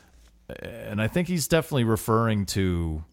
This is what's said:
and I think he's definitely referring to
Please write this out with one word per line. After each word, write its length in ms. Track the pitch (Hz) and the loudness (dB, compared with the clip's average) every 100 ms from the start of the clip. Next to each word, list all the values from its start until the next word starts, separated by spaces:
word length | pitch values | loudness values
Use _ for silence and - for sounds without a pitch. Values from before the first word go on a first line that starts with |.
| _ - - _ - - | _ -20 -20 _ -18 -16
and 400 | - 117 110 104 | -14 -14 -8 -2
I 60 | 110 | 0
think 180 | 175 165 | 0 0
he's 200 | 180 - | -2 2
definitely 360 | 165 - 143 | 0 2 2
referring 640 | 113 107 - 113 117 104 95 | 2 2 2 2 4 0 0
to 580 | 101 92 87 85 78 80 | 0 2 2 -2 -4 -8